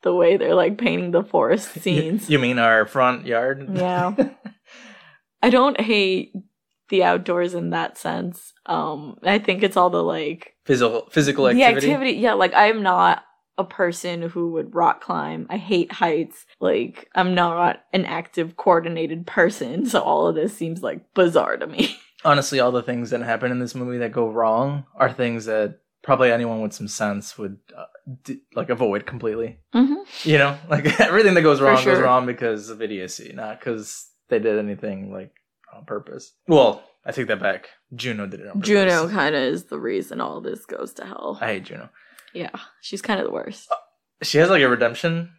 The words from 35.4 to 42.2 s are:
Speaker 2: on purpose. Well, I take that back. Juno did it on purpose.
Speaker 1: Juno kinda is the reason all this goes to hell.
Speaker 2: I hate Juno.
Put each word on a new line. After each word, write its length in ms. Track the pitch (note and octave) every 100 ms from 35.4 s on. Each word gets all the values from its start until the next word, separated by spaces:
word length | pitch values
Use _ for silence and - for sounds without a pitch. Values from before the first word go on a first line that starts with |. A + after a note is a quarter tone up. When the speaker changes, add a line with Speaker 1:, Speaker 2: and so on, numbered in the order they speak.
| _ _ _
Speaker 2:
on 120 | - -
purpose. 480 | G#2+ - - - _ -
Well, 360 | D#3 A#2+ - - _ -
I 60 |
take 160 | - A2+
that 120 | G#2
back. 280 | G2 F#2 - _ _
Juno 320 | B2 B2 A2 G2+
did 140 | F#2+
it 80 | G2+
on 60 |
purpose. 140 | G3+ F#3+
Speaker 1:
Juno 400 | G#3 F#3+ F3 E3
kinda 300 | G3+ D3 D3+
is 280 | C3 E3 F3+
the 140 | -
reason 400 | - G2 - -
all 220 | - D2+
this 240 | - - -
goes 280 | - - -
to 100 | -
hell. 320 | G3 - -
Speaker 2:
I 60 | A2+
hate 120 | G2+ -
Juno. 240 | - - _ _ -